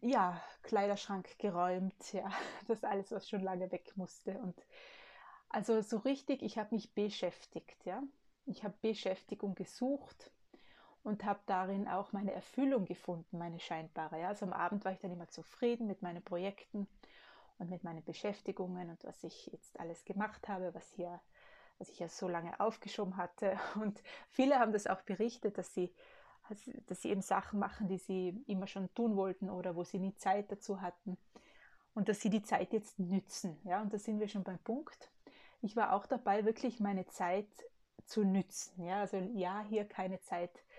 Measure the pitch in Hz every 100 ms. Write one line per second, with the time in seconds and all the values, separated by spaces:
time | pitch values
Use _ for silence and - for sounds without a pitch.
0 | 240 254 185 170 - - - 214 202 202
1 | - 196 180 - 208 175 180 185 185 -
2 | - 196 196 190 - - - 220 - 202
3 | 196 196 - 208 190 180 185 180 - -
4 | 180 - - 190 196 - - - - -
5 | - - - - - 220 202 220 208 220
6 | 262 277 - 277 - 214 208 214 - -
7 | 208 208 180 - - 165 - - - 196
8 | 277 - _ _ - 185 208 196 220 220
9 | 190 190 - 202 208 185 185 - 254 277
10 | - - - _ _ - - - - -
11 | - 208 208 202 - 190 190 196 196 185
12 | 202 202 202 - - - 269 269 180 170
13 | - 170 160 170 170 165 - 165 160 -
14 | 156 160 175 208 190 - 175 208 196 190
15 | 190 175 170 - 165 - 240 240 220 190
16 | 175 170 - 175 190 196 - 208 202 -
17 | - - - - - - 175 180 175 165
18 | 156 165 208 202 - 190 185 180 175 170
19 | - - - - - - - - 170 170
20 | - 196 208 - - 190 180 175 - -
21 | 175 175 - - - - - - 185 -
22 | 170 - 185 175 170 - 208 220 202 -
23 | 196 185 175 - 202 190 - 208 214 208
24 | - - - - 262 277 220 208 - 190
25 | - 190 226 - 208 196 180 - 175 -
26 | - - - - - 208 - - - 185
27 | - 196 190 190 - 208 202 - 202 185
28 | - 190 185 196 269 196 196 - 185 -
29 | 233 196 190 185 185 180 185 170 175 196
30 | 190 196 196 202 208 202 - 196 180 -
31 | - 180 _ - - - - - _ -
32 | 196 208 214 214 208 - 185 214 208 -
33 | 175 190 - - 185 156 196 185 214 208
34 | 214 214 208 208 185 180 - 247 320 -
35 | - _ - - - - 202 226 214 202
36 | - 240 220 202 214 226 254 226 202 190
37 | 185 - 180 190 208 - - _ _ -
38 | - - 202 190 175 - - 180 170 196
39 | 202 196 185 226 180 202 208 220 208 -
40 | 190 185 - 175 175 - -